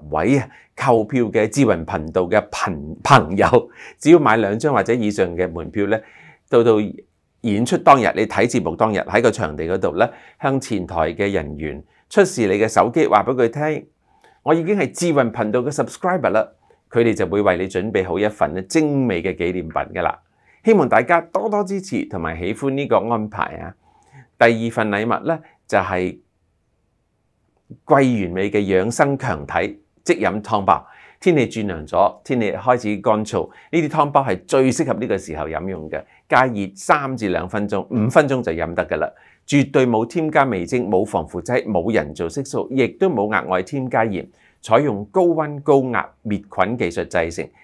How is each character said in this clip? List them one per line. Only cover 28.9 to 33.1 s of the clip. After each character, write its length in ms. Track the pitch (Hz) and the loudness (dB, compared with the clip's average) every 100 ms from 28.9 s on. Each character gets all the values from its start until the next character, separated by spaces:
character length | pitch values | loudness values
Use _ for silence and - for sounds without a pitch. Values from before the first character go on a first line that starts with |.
生 260 | 120 143 135 | 0 0 0
強 300 | 127 78 73 | -4 -6 -4
體 340 | 82 101 - _ _ | -4 -4 -8 _ _
即 120 | - | -2
飲 280 | 98 98 104 | 0 -2 -4
湯 220 | 104 107 | -2 -2
包。 220 | 95 82 - - - _ | 0 0 -2 -20 -20 _
天 160 | 185 156 | 2 2
氣 120 | 113 | 2
轉 180 | 113 104 | -2 -6
涼 200 | 82 76 | -6 -2
咗， 300 | 90 98 - | 2 2 0
天 160 | - 123 | -4 -2
氣 120 | 104 | -2
開 300 | 92 117 123 | -2 0 0
始 140 | 104 101 | 0 -2
乾 220 | 117 | 0